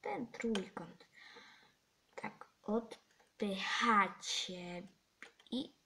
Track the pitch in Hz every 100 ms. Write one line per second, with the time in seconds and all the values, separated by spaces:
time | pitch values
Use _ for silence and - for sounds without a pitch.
0 | - 403 240 - 233 208 185 - 170 -
1 | - - - - - - - _ _ _
2 | _ - 214 - - _ - 214 226 -
3 | _ _ _ _ 208 190 190 - 240 214
4 | 185 - - - - 180 175 175 190 -
5 | _ _ - _ - 240 285 _